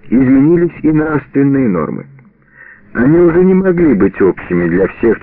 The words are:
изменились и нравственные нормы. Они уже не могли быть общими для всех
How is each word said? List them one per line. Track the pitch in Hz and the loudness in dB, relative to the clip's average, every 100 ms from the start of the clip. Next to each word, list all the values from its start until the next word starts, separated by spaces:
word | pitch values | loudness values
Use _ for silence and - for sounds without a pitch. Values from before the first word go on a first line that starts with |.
| - | -4
изменились | 123 131 135 147 170 170 - | 0 2 2 2 2 0 -4
и | 147 | -2
нравственные | 156 156 147 - 139 139 139 120 | -2 -2 -4 -4 -2 0 0 -2
нормы. | 87 73 57 - - _ _ _ - - - _ | -2 -6 -8 -14 -20 _ _ _ -20 -20 -20 _
Они | 110 127 170 | -2 2 2
уже | 175 170 | 2 2
не | 185 | 2
могли | 185 190 175 160 | 2 0 0 0
быть | 101 98 - | 0 -2 0
общими | 92 - - 87 85 | -2 -2 -4 -4 -2
для | 90 92 | -2 -2
всех | - 113 101 | -2 -2 -2